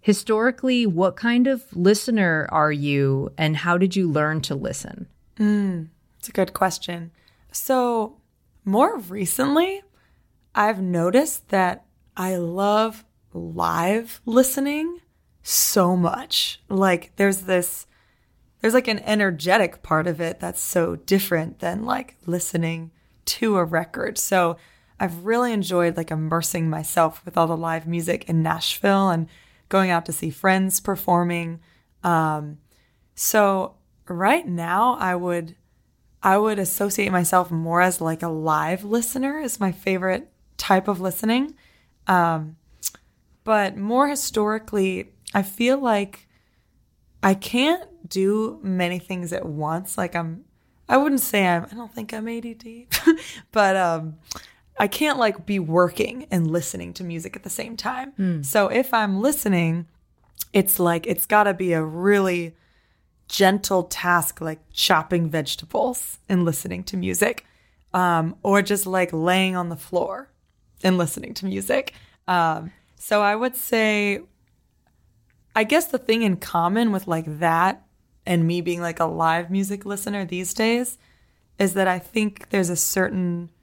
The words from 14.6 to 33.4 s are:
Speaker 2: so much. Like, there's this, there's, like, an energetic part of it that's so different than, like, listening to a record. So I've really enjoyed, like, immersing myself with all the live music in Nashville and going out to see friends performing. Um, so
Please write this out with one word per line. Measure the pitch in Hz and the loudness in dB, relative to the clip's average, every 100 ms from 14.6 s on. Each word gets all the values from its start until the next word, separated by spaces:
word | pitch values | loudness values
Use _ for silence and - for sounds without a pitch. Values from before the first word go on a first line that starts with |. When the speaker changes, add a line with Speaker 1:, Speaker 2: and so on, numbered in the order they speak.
| 277 294 320 349 _ _ _ _ | -2 -2 -4 -6 _ _ _ _
Speaker 2:
so | - - - - 180 185 | -4 0 2 2 2 2
much. | 170 233 269 - - - _ | 0 -2 -4 -2 -2 -6 _
Like, | 190 190 175 - - | 0 2 2 -2 0
there's | 196 190 | 0 0
this, | 190 185 180 - - _ _ _ _ _ _ _ | 0 0 0 -8 -16 _ _ _ _ _ _ _
there's, | 220 247 | 2 4
like, | 247 | 2
an | 208 | -4
energetic | - 214 202 165 156 202 180 - | 0 2 2 0 2 4 2 -2
part | - 156 170 | -2 0 0
of | 160 | -2
it | 165 - | -4 -6
that's | 175 - | -8 -6
so | - 180 170 156 | -2 0 0 -2
different | - 196 196 170 165 - | 0 0 2 -2 -2 -6
than, | 175 185 | -6 -4
like, | 233 254 254 _ - | -2 -4 -4 _ -6
listening | 175 - 170 165 165 165 _ _ _ - | -4 -2 -2 -2 -4 -10 _ _ _ -8
to | - 226 202 | -2 0 2
a | 165 | 2
record. | 165 170 254 226 - | 0 -4 -6 -6 -4
So | - 190 175 165 - _ _ _ | 0 2 2 -2 -12 _ _ _
I've | 190 170 180 | -6 -6 -2
really | 233 247 | 0 2
enjoyed, | 220 175 180 170 170 | 0 0 2 2 0
like, | 165 | -4
immersing | 156 156 165 165 180 165 | -4 -2 -2 -2 -2 -2
myself | 156 156 - 165 - - | -2 -2 2 2 0 -6
with | 170 | 0
all | 165 | 0
the | 165 | 0
live | 165 165 160 | -4 -4 -4
music | 170 165 170 - | -4 -2 -4 0
in | 165 | 0
Nashville | 160 165 - - 202 196 196 | 2 0 -2 0 2 4 2
and | 165 160 - _ _ _ | 0 -4 -10 _ _ _
going | 190 185 | 2 2
out | 170 165 | 0 -2
to | |
see | 156 160 | -6 -6
friends | 139 190 190 190 190 | -2 2 2 2 -2
performing. | - 196 - 175 175 170 170 165 _ _ _ _ | -2 -4 2 2 2 -2 -6 -10 _ _ _ _
Um, | - 165 160 151 151 151 _ _ _ _ _ - | 0 2 2 -2 -6 -14 _ _ _ _ _ -6
so | - 220 | 0 4